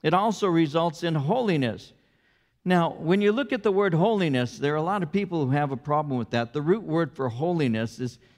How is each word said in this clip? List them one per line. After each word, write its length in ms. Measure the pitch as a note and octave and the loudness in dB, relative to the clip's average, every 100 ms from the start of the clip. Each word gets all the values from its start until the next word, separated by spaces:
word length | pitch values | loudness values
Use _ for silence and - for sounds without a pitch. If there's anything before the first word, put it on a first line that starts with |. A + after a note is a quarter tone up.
It 120 | D3+ | 2
also 320 | F3+ A3 G3+ G3+ | 2 2 0 2
results 560 | E3 E3 D#3+ E3+ - | 2 2 2 0 -2
in 140 | E3+ D#3+ | -2 -2
holiness. 760 | C#3+ A#3+ A#3 D#3+ B2 G2 - _ _ _ _ _ _ _ | 0 0 0 0 0 -4 -12 _ _ _ _ _ _ _
Now, 260 | F3+ F3+ E3 | 0 2 2
when 300 | - D#3+ G3 | -2 0 2
you 120 | G#3 | 4
look 200 | A3 C#4+ | 2 -2
at 120 | B3+ | 0
the 80 | G#3+ | 0
word 220 | F#3+ G3+ | 2 2
holiness, 640 | D#3+ G3 G#3+ E3+ C3 B2 - | 4 2 2 2 0 -2 -2
there 140 | C#3+ | -2
are 40 | D3+ | 0
a 60 | |
lot 200 | E3 G#3 | -2 -2
of 80 | E3 | -2
people 340 | G3 F#3+ E3+ | -2 -2 -2
who 60 | C3 | 0
have 220 | C#3+ D3 | 0 0
a 40 | C3 | -4
problem 400 | - D3+ D3+ B2+ | -2 -2 0 -4
with 140 | A2 | -2
that. 220 | C#3+ A#2 | -2 -2
The 100 | D3+ | -4
root 220 | D3 A3 | 0 0
word 280 | E3+ D#3 D#3+ | 0 -2 -2
for 160 | - C3 | -4 -6
holiness 720 | A#2 E3 F3 C3+ A2 A#2 - | -2 -2 0 0 0 -4 -6
is, 200 | B2 - _ | -10 -10 _